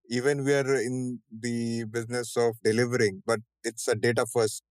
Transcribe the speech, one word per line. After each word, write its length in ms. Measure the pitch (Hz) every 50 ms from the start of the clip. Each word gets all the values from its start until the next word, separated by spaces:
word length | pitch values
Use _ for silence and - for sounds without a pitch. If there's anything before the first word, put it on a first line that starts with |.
| _ 113
even 360 | 117 123 123 143 147 139 135
we 80 | 139 143
are 220 | 139 135 131 139
in 440 | 123 107 127 127 127 127 123 123 110 _ _
the 540 | 113 110 117 120 120 117 117 117 117 117 113 107
business 460 | 110 117 113 113 123 123 120 - -
of 180 | 120 117 117 113 - -
delivering, 580 | 143 110 117 123 120 123 120 113 101 95 95 -
but 140 | 113 113 110 - _ _ _ -
it's 200 | 117 113 - - 131
a 60 | 117
data 300 | 107 - 120 117 127 123 117
first, 320 | - 120 110 107 - - _ _